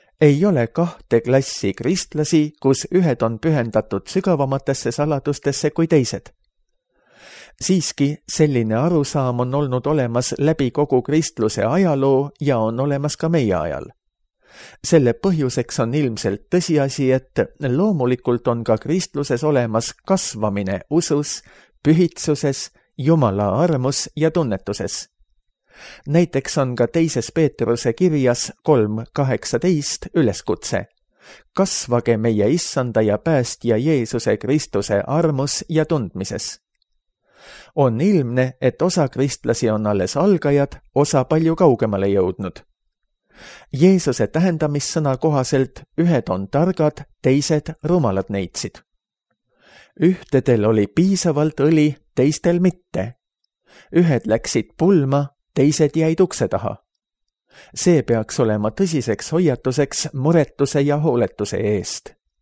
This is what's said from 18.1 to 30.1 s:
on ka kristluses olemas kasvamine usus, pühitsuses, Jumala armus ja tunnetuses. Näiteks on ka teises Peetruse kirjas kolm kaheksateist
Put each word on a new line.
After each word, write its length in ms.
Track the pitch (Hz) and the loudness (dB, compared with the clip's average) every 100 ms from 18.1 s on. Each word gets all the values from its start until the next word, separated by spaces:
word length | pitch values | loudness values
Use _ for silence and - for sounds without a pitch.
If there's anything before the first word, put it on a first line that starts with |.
| 127 - 120 - | 0 0 -2 0
on 140 | 117 | -2
ka 120 | 113 110 | 0 -2
kristluses 680 | 120 180 - 143 143 123 | 0 -4 -4 -6 -4 -2
olemas 480 | 156 139 117 110 - - - | 0 0 0 -2 -4 -8 -2
kasvamine 760 | 190 - 110 107 101 95 98 - | -2 -2 -4 -4 -2 -4 -6 -2
usus, 520 | 156 165 147 147 - - - _ _ | -2 0 -2 -2 -8 -14 -20 _ _
pühitsuses, 880 | 143 160 170 - - 147 147 135 - _ _ - | 2 2 2 -2 -4 -2 -2 -4 -8 _ _ -6
Jumala 500 | 135 165 117 95 104 104 | 0 2 2 2 0 0
armus 500 | 175 139 127 - - - | 0 0 -2 -4 -6 -2
ja 140 | 160 | -2
tunnetuses. 800 | 170 139 98 - 104 92 - - _ _ _ _ _ _ - - - - | 0 -2 -4 -6 -8 -6 -8 -14 _ _ _ _ _ _ -20 -20 -16 -2
Näiteks 520 | 160 170 139 - 165 | 2 2 0 -4 -2
on 180 | 131 123 | -2 0
ka 80 | 117 | 0
teises 460 | 165 165 131 - | 0 -2 -2 -4
Peetruse 580 | 160 147 - - 120 - | 0 -2 0 -2 -2 -2
kirjas 600 | 151 180 151 127 120 - - | 0 0 2 0 0 -4 -6
kolm 380 | - 135 107 110 117 | 0 2 2 -2 -8
kaheksateist 960 | - 135 117 - 120 180 156 - - - | -2 -2 -2 -4 -2 0 0 -2 -8 -4